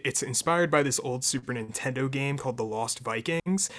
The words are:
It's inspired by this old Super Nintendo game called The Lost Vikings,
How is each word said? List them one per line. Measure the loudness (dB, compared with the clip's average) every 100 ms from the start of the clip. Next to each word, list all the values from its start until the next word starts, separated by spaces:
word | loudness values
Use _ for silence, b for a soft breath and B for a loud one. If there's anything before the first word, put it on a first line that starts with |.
It's | -2 -2
inspired | -2 0 2 4 4
by | 4
this | 4 2
old | -2 -2
Super | 0 -2 -2
Nintendo | -4 -4 -4 -2 0 0
game | 0 0 -2
called | -2 -2
The | -2
Lost | -2 -2 -2
Vikings, | -2 -2 0 0 2 2 0